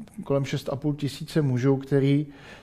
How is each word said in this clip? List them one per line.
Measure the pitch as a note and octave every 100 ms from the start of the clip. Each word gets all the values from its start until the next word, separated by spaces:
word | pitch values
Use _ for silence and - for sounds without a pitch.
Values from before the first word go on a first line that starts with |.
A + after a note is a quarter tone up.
| - -
kolem | - C#3
šest | C3+ C#3 -
a | C3
půl | D3+
tisíce | C#3+ C#3 - D#3 E3
mužů, | C#3+ B2 C3+ C3+
který | C3+ C#3 C#3 C#3+ D3 - - -